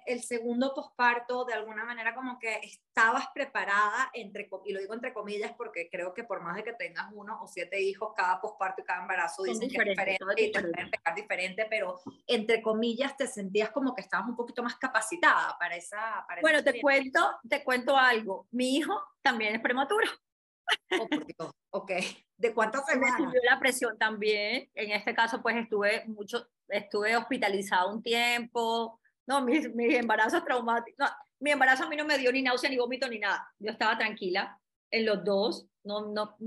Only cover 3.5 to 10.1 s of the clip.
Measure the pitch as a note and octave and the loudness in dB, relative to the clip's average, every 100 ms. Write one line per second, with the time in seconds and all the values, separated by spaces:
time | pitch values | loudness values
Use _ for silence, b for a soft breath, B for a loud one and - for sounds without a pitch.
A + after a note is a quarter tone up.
3.5 | G#3 F#3+ G3+ G#3 A3+ C4 B3 G3+ G3 G3 | -2 0 4 2 2 -2 -4 -12 -12 -10
4.5 | F#3+ G#3 F#3+ G3 A3+ B3+ A3 G3+ G#3 A#3 | -10 -6 -6 -6 -6 -8 -8 -6 -6 -6
5.5 | A#3 A#3 E3+ E3+ F3+ F3+ F3+ A3+ F3+ E3 | -8 -10 -8 -8 -6 -6 -8 -6 -6 -4
6.5 | F#3 A3+ A#3 F3 E3+ G3 G#3 G3+ E3+ - | -6 -8 -8 -8 -8 -10 -10 -12 -12 -12
7.5 | F3+ F3 G3 G3 G3 F#3+ - F#3 - G#3 | -10 -6 -2 -2 -2 -6 0 0 0 -2
8.5 | - F#3+ - - F3+ F#3 F#3 E3+ - F#3+ | -4 -4 -4 -4 -4 -2 -2 -2 -2 -2
9.5 | A3 A#3 A3 G#3 G3 F#3+ | -2 -2 0 2 2 0